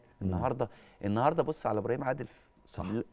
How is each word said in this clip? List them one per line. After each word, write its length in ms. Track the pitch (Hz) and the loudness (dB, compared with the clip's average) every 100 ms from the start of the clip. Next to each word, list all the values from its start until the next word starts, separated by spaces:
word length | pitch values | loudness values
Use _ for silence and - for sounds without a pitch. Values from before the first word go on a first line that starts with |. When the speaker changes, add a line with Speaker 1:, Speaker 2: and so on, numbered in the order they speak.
| - - | -16 -4
Speaker 1:
النهارده، 480 | 98 90 127 127 120 - - - 101 | 0 2 2 0 -2 -6 -20 -8 -2
النهارده 380 | 104 139 165 | 2 4 4
بص 220 | 147 156 120 | 2 0 0
على 140 | 107 | 0
ابراهيم 240 | 107 127 | 0 0
عادل، 240 | 135 135 127 - - - - | 0 -4 -6 -14 -20 -20 -14
Speaker 2:
صح. 200 | - 87 | -8 -4
Speaker 1:
ل-، 180 | 107 - | -4 -4